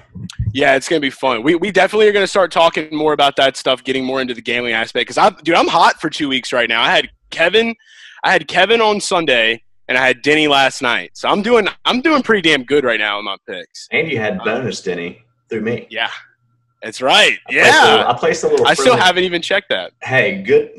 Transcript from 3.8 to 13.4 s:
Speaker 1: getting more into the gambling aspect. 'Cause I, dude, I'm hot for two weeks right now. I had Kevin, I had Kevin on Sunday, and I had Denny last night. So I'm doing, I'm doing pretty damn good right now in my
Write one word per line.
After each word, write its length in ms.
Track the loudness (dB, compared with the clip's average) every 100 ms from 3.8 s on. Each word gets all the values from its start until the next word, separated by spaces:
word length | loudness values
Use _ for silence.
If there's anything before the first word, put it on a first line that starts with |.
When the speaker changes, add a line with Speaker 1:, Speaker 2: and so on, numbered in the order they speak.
Speaker 1:
getting 220 | -2 -4
more 160 | -4 -4
into 140 | -6
the 60 | -8
gambling 320 | -6 -4 -2
aspect. 340 | -4 -4 -4 -4
'Cause 100 | 2
I, 120 | 2 2
dude, 140 | -2 0
I'm 100 | 2
hot 340 | 4 2 2
for 80 | -6
two 200 | -6 -4
weeks 240 | -4 -2
right 160 | -2 0
now. 120 | 0
I 80 | 2
had 200 | 0 -2 _ -10
Kevin, 440 | -2 2 2 0 -4 _ -20 -20 -4
I 80 | 0
had 160 | 0 0
Kevin 340 | 0 2 2
on 200 | 2 0
Sunday, 640 | -2 -2 2 2 2 -2 _ _ -4
and 100 | 0
I 80 | 0
had 160 | 0
Denny 240 | 0 2 2
last 340 | 2 2 0
night. 300 | -2 -2 -4
So 140 | -6 -2
I'm 140 | -2
doing, 240 | 2 2 0 -4
I'm 160 | -4 0
doing 220 | 0 0
pretty 260 | 2 0 2
damn 140 | 0
good 220 | 0 0
right 160 | 2 0
now 180 | -2 -4
in 60 |
my 120 | -6 -10